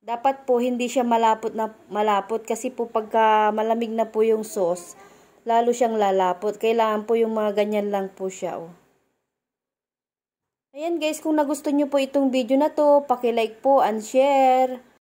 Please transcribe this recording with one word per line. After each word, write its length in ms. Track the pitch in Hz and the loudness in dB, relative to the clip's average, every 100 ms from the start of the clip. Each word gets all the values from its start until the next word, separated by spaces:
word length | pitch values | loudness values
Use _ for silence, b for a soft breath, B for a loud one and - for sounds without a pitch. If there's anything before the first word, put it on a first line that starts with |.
Dapat 480 | - 233 269 269 - | -8 -2 -2 -2 0
po, 80 | 240 | 0
hindi 320 | 254 247 247 | 0 -2 -2
siya 160 | 262 | -2
malapot 480 | 240 233 226 220 226 | 2 2 2 2 -2
na, 240 | 214 220 - _ | -6 -6 -8 _
malapot. 480 | 202 214 202 196 226 220 | -2 0 0 -2 -8 -6
Kasi 240 | 226 254 | -6 -6
po, 160 | - 226 | -6 -4
pagka 640 | 226 214 220 220 214 214 | -4 -2 2 4 4 2
malamig 400 | 214 220 226 226 | 0 -2 -2 -2
na 160 | 226 220 | -4 -4
po 160 | 220 | 0
yung 160 | 226 220 | 0 0
sauce, 560 | 214 - 175 175 - - B B B B 233 | -2 -2 -2 -2 -8 -20 B B B B -2
lalo 240 | 226 233 | 0 2
siyang 240 | 240 233 220 | 0 0 2
lalapot. 640 | 202 190 185 180 208 208 | 2 2 0 0 -4 -2
Kailangan 480 | 226 226 220 214 214 | -2 0 0 -2 0
po 80 | 226 | 0
yung 160 | 226 | 0
mga 320 | 220 214 202 | 0 -2 0
ganyan 240 | 208 208 202 | 0 0 -2
lang 240 | 202 190 | -4 -4
po 160 | - 190 | -8 -10
siya, 320 | 185 180 165 | -8 -10 -10
oh. 80 | 165 175 _ _ _ _ _ _ _ _ _ _ _ _ _ _ _ _ _ _ _ 277 | -12 -20 _ _ _ _ _ _ _ _ _ _ _ _ _ _ _ _ _ _ _ -10
Ayan 240 | 320 339 | -6 -2
guys, 240 | 311 302 | -4 -4
kung 160 | 320 302 | -2 0
nagusto 320 | 285 294 302 | 0 -2 -2
nyo 160 | 285 285 | -2 0
po 80 | 277 | 0
itong 320 | 269 277 269 | 0 0 0
video 320 | 254 233 269 | 0 0 2
na 80 | 302 | 2
to, 320 | 302 294 285 285 | 2 4 4 2
paki-like 560 | 240 240 226 220 220 | -2 0 -2 -4 -2
po 160 | 269 269 | 2 4
and 240 | 208 220 | 2 -2
share. 800 | 208 262 277 277 262 254 262 247 _ _ | -2 2 4 4 4 4 2 -2 _ _